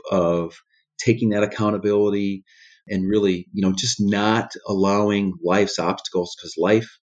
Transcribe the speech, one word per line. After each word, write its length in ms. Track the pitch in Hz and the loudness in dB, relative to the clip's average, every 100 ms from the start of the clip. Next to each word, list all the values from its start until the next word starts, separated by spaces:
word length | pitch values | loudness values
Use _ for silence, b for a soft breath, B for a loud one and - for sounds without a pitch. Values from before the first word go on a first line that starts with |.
| - | -4
of 440 | 95 85 85 82 - _ _ _ - | 0 2 0 -4 -10 _ _ _ -4
taking 280 | - 113 113 | 0 2 2
that 120 | 104 | 0
accountability 1000 | 104 - 107 104 101 104 104 101 101 98 - b b b b | 0 0 -2 0 0 2 2 0 -2 -6 -10 b b b b
and 220 | 98 95 | -4 0
really, 380 | 107 101 90 90 | 2 2 0 -4
you 100 | 98 | -2
know, 100 | 95 | 0
just 240 | 95 120 - | 0 -2 0
not 520 | 101 101 104 113 113 - - | 0 2 2 2 0 -8 -4
allowing 640 | 98 98 101 104 101 98 87 | 0 2 2 2 0 -2 -2
life's 360 | 85 95 98 - | 0 2 2 0
obstacles, 580 | 85 92 - 92 87 - | -2 -4 -4 -4 -4 -8
'cause 160 | 82 80 | -12 -2
life, 400 | 87 110 113 - | 2 2 0 -10